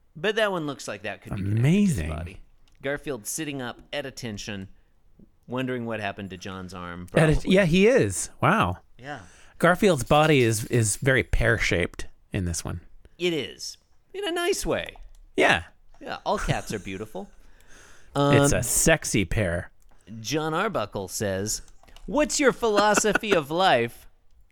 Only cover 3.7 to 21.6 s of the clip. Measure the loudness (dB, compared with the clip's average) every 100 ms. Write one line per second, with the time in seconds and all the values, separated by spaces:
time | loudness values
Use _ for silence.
3.7 | -12 -12 -10 -10 -10 -10 -8 -8 -10 -10
4.7 | -16 _ _ _ -20 -20 _ -10 -6 -4
5.7 | -6 -6 -6 -6 -8 -10 -12 -12 -12 -12
6.7 | -12 -12 -12 -4 2 4 2 4 2 4
7.7 | 4 6 6 2 -2 -8 0 2 4 2
8.7 | -2 -12 -18 -14 -14 -16 -20 -20 2 2
9.7 | 6 4 4 4 4 6 6 4 2 0
10.7 | 2 2 0 2 2 2 2 4 2 2
11.7 | 0 0 -4 -12 -14 _ -4 -4 -4 -6
12.7 | -10 -12 -20 -20 -4 -2 -2 -6 -10 -14
13.7 | -16 _ _ _ -8 -4 -2 -2 -2 -2
14.7 | -2 -4 -12 -20 -20 -6 0 2 2 -2
15.7 | -16 -20 -18 -12 -8 -4 -2 -2 -4 -4
16.7 | -8 -8 -10 -10 -12 -16 -18 -20 -20 -20
17.7 | -20 -20 -20 -6 0 4 6 4 2 0
18.7 | 2 4 2 2 0 0 0 0 -2 -8
19.7 | -16 -20 -20 -18 -12 -4 -2 -2 -2 -2
20.7 | -2 -4 -6 -8 -4 -4 -2 -4 -6